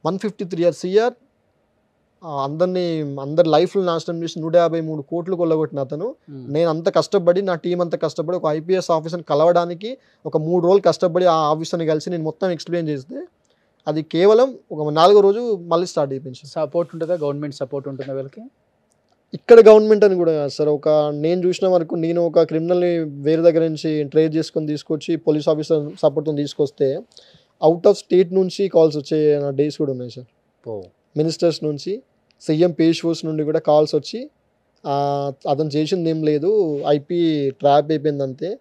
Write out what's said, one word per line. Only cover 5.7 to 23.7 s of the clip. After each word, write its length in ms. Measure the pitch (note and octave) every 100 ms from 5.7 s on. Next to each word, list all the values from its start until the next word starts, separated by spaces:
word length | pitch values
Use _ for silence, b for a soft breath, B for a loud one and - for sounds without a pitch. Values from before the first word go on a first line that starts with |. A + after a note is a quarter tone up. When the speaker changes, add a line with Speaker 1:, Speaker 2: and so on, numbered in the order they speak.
| C#3+
Speaker 1:
అతను, 360 | C3 D3 G#3+ D4+ -
Speaker 2:
మ్మ్. 240 | C#3 C#3
Speaker 1:
నేను 160 | D3 E3+
అంత 260 | D#3 E3+ F3
కష్టపడి, 460 | D#3 G3+ E3+ F3+
నా 140 | G3 E3+
టీం 260 | F3 F3
అంతా 160 | F3 E3+
కష్టపడి 400 | D#3+ - D#3+ F3+
ఒక 80 | D#3+
ఐపీఎస్ 460 | D#3 D#3+ F#3 F3
ఆఫీసర్ని 320 | E3 D#3+ F3
కలవడానికి 760 | D#3+ D3 E3 F3 E3+ F3 G#3+ C4+ _ _ D3+
ఒక 120 | E3
మూడు 300 | D#3 F3+ E3+
రోజులు 140 | G3
కష్టపడి 440 | F3+ D#3 F#3 E3+ F3+
ఆ 80 |
ఆఫీసర్ని 520 | D#3+ D3+ D#3 D#3+ F3 D#3+
కలిసి 240 | D#3 F3+
నేను 140 | F3
మొత్తం 260 | D#3 - F#3+
ఎక్స్‌ప్లెయిన్ 400 | E3+ - F3 D#3+
చేస్తే 360 | D3 C#3 C4+ F4+ _ _ _ _ _ -
అది 160 | D#3
కేవలం 540 | D3+ E3 F#3+ A3 C4+ B3 _
ఒక 220 | D#3 D3+
నాలుగో 260 | D3+ F3 G#3
రోజు 360 | G3 G#3 A#3+ G3+ E3+
మళ్ళీ 200 | E3 F3+
స్టార్ట్ 260 | - C#3+
అయిపోయింది 340 | C3+ C#3 B2 C#3+
సార్. 220 | E3 D3
Speaker 2:
సపోర్ట్ 260 | E3+ E3+ E3
ఉంటుందా? 180 | D#3+
గవర్నమెంట్ 420 | F3 D3 C#3+ D3 C3+
సపోర్ట్ 320 | B2+ C#3 C#3
ఉంటుందా 260 | C3+ C3+
వీళ్ళకి? 280 | C3+ C3+ - B3 _ _ _ _ _ _ _ _
Speaker 1:
ఇక్కడ 260 | - - A#3
గవర్నమెంట్ 440 | A3 G#3+ G#3+ G#3+
అని 120 | G#3 F#3
కూడా 180 | E3+
కాదు 160 | D#3 C#3+
సార్. 200 | - D3+
ఒక 200 | D3+ D#3 D3+ D3+
నేను 260 | D3 D#3 F3+
చూసిన 260 | F3+ F3+ F#3+
వరకు 280 | F3+ E3 F3
నేను 260 | E3 E3+
ఒక 200 | E3+ D#3
క్రిమినల్‌ని 500 | D#3+ D#3+ E3 F3+ F3 E3+ D#3 C#3+
వేరే 180 | C#3 D#3+
దగ్గర 260 | E3+ E3
నుంచి 360 | E3